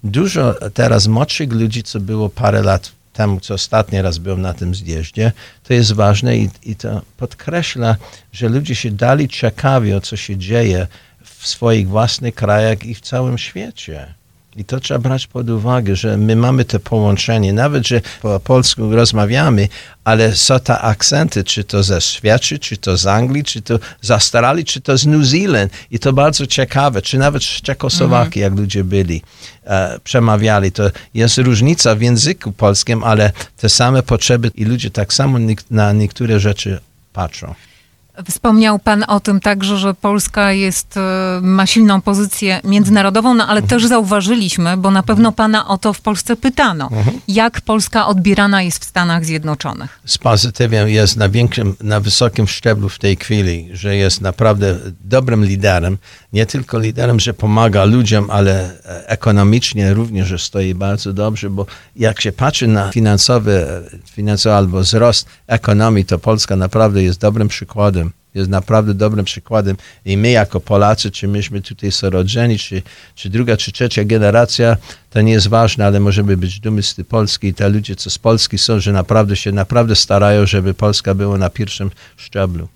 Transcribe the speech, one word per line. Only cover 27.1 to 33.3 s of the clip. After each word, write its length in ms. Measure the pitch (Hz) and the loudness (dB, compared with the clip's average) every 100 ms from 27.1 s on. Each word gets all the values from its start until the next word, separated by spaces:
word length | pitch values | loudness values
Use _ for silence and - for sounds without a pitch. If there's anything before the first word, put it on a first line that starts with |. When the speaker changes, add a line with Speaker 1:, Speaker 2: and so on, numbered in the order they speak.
| 131 | 0
Speaker 1:
nawet 260 | 139 147 | 0 0
z 180 | - - | -6 -8
Czechosłowacji, 800 | - 135 - - - 120 120 - | -6 -6 -4 0 2 2 2 0
Speaker 2:
Mhm. 0 | 101 | -2
Speaker 1:
jak 60 | 98 | 0
ludzie 240 | 101 101 | -2 -2
byli, 380 | 92 98 92 82 - - - - - | 0 0 0 -2 -8 -20 -20 -20 -4
e, 340 | 98 90 58 | -2 -2 -6
przemawiali. 680 | - 127 117 107 110 104 98 | -2 2 4 2 2 2 0
To 200 | 92 101 - - | 0 -2 -2 -10
jest 240 | 113 117 - | 0 0 2
różnica 580 | 127 113 127 165 120 107 | 2 4 2 2 2 2
w 60 | |
języku 500 | 120 120 98 - - | 2 2 0 -2 -8
polskim, 520 | 98 107 98 - 117 | 0 2 2 0 -2
ale 280 | 113 107 104 | 2 2 2